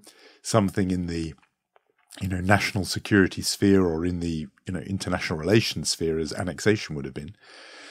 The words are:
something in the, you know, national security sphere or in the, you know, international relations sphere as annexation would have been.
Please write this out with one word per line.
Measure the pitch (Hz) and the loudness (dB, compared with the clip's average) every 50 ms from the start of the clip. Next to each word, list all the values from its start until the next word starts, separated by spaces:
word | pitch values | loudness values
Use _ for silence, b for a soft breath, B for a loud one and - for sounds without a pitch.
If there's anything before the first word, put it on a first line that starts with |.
| - b b b b b b b b | -12 b b b b b b b b
something | - - 110 101 92 - 107 95 92 | 0 2 2 2 2 2 0 0 0
in | 92 90 87 | 0 -2 -2
the, | 85 85 85 80 78 78 - _ _ _ _ _ _ _ _ _ _ _ _ _ _ - - | -4 -4 -4 -6 -6 -8 -12 _ _ _ _ _ _ _ _ _ _ _ _ _ _ -12 -8
you | 95 92 | -6 -4
know, | 95 90 | -4 0
national | 90 95 104 98 - - - 101 85 | 2 4 4 4 2 0 -2 -4 -4
security | - - - - - 110 98 92 85 - - - | -4 -4 -6 0 4 6 6 6 4 2 -4 -4
sphere | - - - 98 101 98 95 92 | -4 -2 2 4 6 6 6 4
or | 85 80 80 85 | 4 0 0 -2
in | 90 90 87 | -2 -2 -2
the, | 85 85 82 78 76 67 _ _ _ | -2 -4 -4 -4 -6 -8 _ _ _
you | - 92 | -8 -8
know, | 78 | -8
international | - 98 98 92 - - 87 82 - - 90 78 | -6 -6 -6 -6 -4 -4 -4 -4 -4 -4 -4 -2
relations | 78 90 107 117 - - - 82 73 - | 2 4 4 4 4 2 -2 -4 -4 -4
sphere | - - 85 80 80 80 | -4 -2 -2 0 0 0
as | 80 73 - | -2 -4 -4
annexation | - 98 87 73 - - 107 - - - - 78 | -6 -6 -6 -6 -2 2 2 2 2 0 -6 -8
would | 71 69 | -8 -8
have | 67 64 | -10 -10
been. | - 73 85 - B B B B B B B B B B B | -10 -12 -12 -14 B B B B B B B B B B B